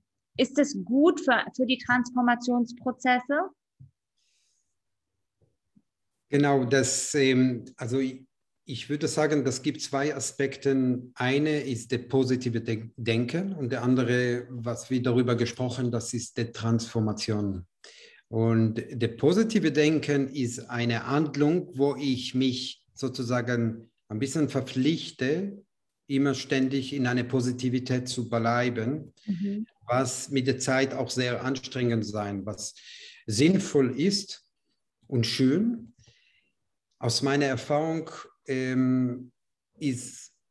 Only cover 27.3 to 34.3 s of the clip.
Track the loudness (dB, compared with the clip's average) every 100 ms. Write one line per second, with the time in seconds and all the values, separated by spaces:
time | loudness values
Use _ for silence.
27.3 | 0 0 -2 -2 -2 0 -2 -2 -6 -2
28.3 | 0 2 2 0 0 -2 -4 -8 _ -6
29.3 | -4 -4 -4 -8 _ -2 0 0 -4 -2
30.3 | -2 0 0 0 2 0 -2 -4 -2 -2
31.3 | -2 -4 -4 -6 -2 0 0 -2 -4 -4
32.3 | -6 -8 -10 -12 -14 -20 -20 -20 -16 -4
33.3 | 4 4 4 2 2 2 2 0 0 -4